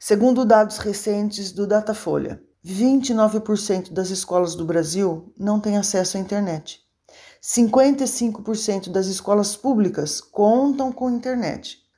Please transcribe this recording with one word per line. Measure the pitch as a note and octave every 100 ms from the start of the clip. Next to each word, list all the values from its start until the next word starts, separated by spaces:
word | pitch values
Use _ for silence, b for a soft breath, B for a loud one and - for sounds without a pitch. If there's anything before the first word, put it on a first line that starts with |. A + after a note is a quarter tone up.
Segundo | - G3+ B3 B3+
dados | A#3 A3 G#3+ G#3+
recentes | G#3+ G3+ - G#3 G#3 G3+ G3
do | F#3
Datafolha, | G3+ G#3 G#3+ G#3+ - D3 - - _ _
vinte | E3+ F#3+ B3 C4+ B3+
e |
nove | A3+ A3 G#3+
por | G#3+ G#3
cento | - F#3 F#3
das | E3 F#3
escolas | F#3 - F3+ F3 E3
do |
Brasil | E3 E3 A#3+ F#3+ F#3+ E3 - -
não | G3+ G#3+
têm | G#3 G#3
acesso | G3 F#3+ F3+ G3
à |
internet. | F#3+ G3+ G3 D#3+ - - _ _ B B B B
Cinquenta | - A#3+ A#3 B3+ C4+ C#4
e | B3+
cinco | - A#3 G#3+
por | G#3 A3
cento | - G3 F#3+
das | F#3+ F#3+
escolas | F#3+ - G#3 G3+
públicas | - C4+ A#3 F#3+ - D3 -
contam | - - G#3 A#3+ C#4 C4+ C4
com | B3+ B3+
internet, | A#3+ B3+ B3+ F3+ - - - _